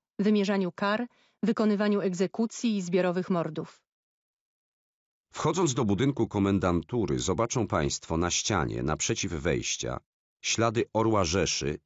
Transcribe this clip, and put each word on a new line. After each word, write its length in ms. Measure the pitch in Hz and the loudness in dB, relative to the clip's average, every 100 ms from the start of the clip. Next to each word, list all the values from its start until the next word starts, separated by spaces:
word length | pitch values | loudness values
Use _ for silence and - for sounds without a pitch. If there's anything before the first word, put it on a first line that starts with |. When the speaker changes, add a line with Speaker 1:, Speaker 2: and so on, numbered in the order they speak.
| _ - | _ 0
Speaker 1:
wymierzaniu 520 | 202 214 190 196 180 | 2 4 4 0 -2
kar, 360 | - 202 214 240 _ _ _ | -2 -2 -2 -4 _ _ _
wykonywaniu 580 | 202 233 214 202 208 202 | -2 2 2 2 2 2
egzekucji 760 | 196 175 185 - 226 - 240 202 | 0 0 -2 0 -4 -2 -2 -2
i 40 | |
zbiorowych 480 | 175 185 180 175 175 | 0 2 2 0 0
mordów. 540 | 180 156 156 - - _ _ _ _ _ _ _ _ _ _ _ _ _ _ _ - | -2 -2 -6 -10 -14 _ _ _ _ _ _ _ _ _ _ _ _ _ _ _ -4
Speaker 2:
Wchodząc 380 | 151 160 170 | -2 2 0
do 120 | 120 110 | 2 0
budynku 420 | 101 139 135 113 | 2 0 0 -2
komendantury, 920 | 104 98 98 92 87 - 120 90 65 | 2 2 2 2 0 -2 -2 0 -2
zobaczą 480 | 62 87 117 131 101 | 0 -2 0 -2 0
państwo 500 | 92 71 - - 80 | 0 0 -2 -4 -2
na 140 | 87 | 0
ścianie, 520 | - - 98 64 57 | 0 0 0 0 -2
naprzeciw 480 | 67 78 - 113 98 | -2 -2 -2 -2 -4
wejścia, 680 | 82 80 64 - - 62 62 - _ _ _ | -4 -2 -2 -2 -6 -6 -8 -12 _ _ _
ślady 440 | - - 117 113 - | -4 0 0 0 0
orła 320 | 110 110 107 85 | 0 2 4 2
Rzeszy 540 | 95 78 - 69 76 | 2 2 0 -2 -4